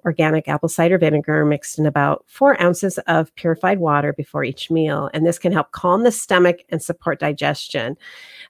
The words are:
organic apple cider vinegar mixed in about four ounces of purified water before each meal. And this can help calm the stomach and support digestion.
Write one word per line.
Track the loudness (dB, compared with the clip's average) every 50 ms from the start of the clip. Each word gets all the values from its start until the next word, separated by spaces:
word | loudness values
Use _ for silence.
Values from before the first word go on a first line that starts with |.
| -4
organic | -4 0 0 0 2 0 0 -2 -2
apple | -4 -2 -2 -2
cider | 0 2 2 4 4 4
vinegar | 2 2 2 0 0 0 0 2 2
mixed | 2 0 -2 -6 -8 -4 -2
in | -2
about | 0 0 0 0 0 0 -4 _ _
four | -2 2 4 4 4 4
ounces | 2 0 0 0 -2 -4 -4 -4 -2
of | 0 0 0 0 -2 -6
purified | -4 -2 -2 -2 0 0 0 0 0
water | 0 0 0 0 0 -2
before | -4 -6 -8 -8 -6 -6 -6
each | -6 -6 -8 -6 -2
meal. | 0 0 0 0 -2 -4 -4 -4 -2
And | 0 0
this | 0 0 0
can | -2 -2
help | 0 0 -2 -4
calm | -6 -4 0 2 2 4
the | 2 2
stomach | 0 0 -2 0 2 4 4 4 2 0 _ -8
and | -8 -8
support | -6 -8 -10 _ -4 -6 -4 -4
digestion. | -4 -4 -4 -2 -4 -4 -4 -4 -8 -8 -6 -6 -6 -6 -8 -12 -16 -20 -20 -20 -20 -20 -20 -20 -16